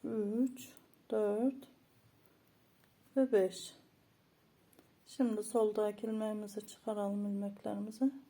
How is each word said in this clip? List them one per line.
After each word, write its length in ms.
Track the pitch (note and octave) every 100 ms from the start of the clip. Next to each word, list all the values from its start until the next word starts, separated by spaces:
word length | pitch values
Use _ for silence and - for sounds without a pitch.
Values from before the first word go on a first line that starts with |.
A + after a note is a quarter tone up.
üç, 680 | - A3+ G#3 A3 C4 B3+ - - _ _ _
dört 580 | G#3+ G#3 G#3 B3+ C4+ - - _ _ _ _ _ _ _ _ _ _ _ _ _ C4+
ve 160 | C4
beş. 440 | A3 F#3 F3+ - - _ _ _ _ _ _ _ _ _ - _ _ -
Şimdi 360 | - B3 G#3+
soldaki 640 | G#3+ A#3+ G#3+ G#3+ G#3+ G#3 A3+
ilmeğimizi 600 | A3 G#3+ G#3+ G#3 G#3 G#3
çıkaralım 600 | - - G#3 G3+ G3+ G3+
ilmeklerimizi. 840 | G3+ G3+ G3+ A3 G3+ G#3 A3 C4 C4+ -